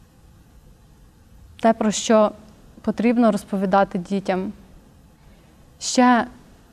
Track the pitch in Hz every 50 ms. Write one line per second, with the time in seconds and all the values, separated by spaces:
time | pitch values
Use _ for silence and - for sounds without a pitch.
0 | - _ _ _ _ - - - - _ _ - _ - - _ _ _ - _
1 | - - _ _ _ _ - - - - - - - 226 226 226 220 214 190 -
2 | - - 233 220 214 202 - - - - - _ - - - - - - 208 -
3 | 208 240 247 233 240 220 202 196 - - - 196 196 190 190 196 196 190 - 196
4 | 170 - 196 196 190 - 190 185 190 208 208 - - - - - - - _ -
5 | _ _ _ _ _ - - - - _ _ _ - - _ _ - - - -
6 | 247 247 247 233 - - - - - - - _ _ _